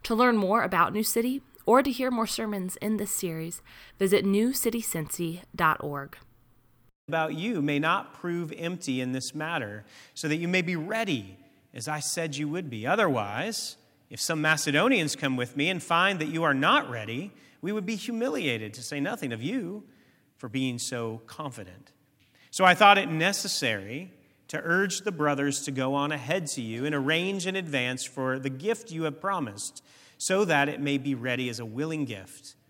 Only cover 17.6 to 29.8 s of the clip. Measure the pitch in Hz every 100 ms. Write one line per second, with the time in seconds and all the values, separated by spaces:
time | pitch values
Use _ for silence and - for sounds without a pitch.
17.6 | 175 214 185 214 - 226 247 294 156 117
18.6 | 107 113 120 143 156 226 139 113 135 254
19.6 | 175 208 - _ _ _ _ _ 123 131
20.6 | 131 120 - 123 117 113 - - 151 123
21.6 | 92 90 - _ _ _ _ _ _ -
22.6 | 185 175 202 202 170 160 175 196 196 -
23.6 | 127 104 98 135 185 - _ _ - -
24.6 | 165 175 196 - 208 170 147 139 143 139
25.6 | - 135 131 139 143 151 123 185 151 -
26.6 | 113 113 143 147 135 160 180 196 180 190
27.6 | 170 139 123 127 - - 131 131 135 131
28.6 | 190 226 - 160 160 143 190 190 120 104
29.6 | - -